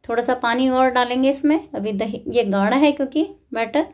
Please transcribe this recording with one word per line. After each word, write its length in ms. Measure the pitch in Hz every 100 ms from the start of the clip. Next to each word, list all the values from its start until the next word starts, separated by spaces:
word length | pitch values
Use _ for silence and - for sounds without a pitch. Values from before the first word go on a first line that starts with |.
थोड़ा 180 | - 233
सा 100 | 233 247
पानी 320 | 240 240 262
और 200 | 254 262
डालेंगे 400 | 247 247 247 262
इसमें, 400 | 277 294 311 -
अभी 220 | 214 202
दही 280 | 202 220 - -
ये 160 | 233 214
गाढ़ा 320 | 196 202 254
है 140 | 294
क्योंकि 320 | 285 269 302 392 - _
बैटर 300 | 233 226 285 -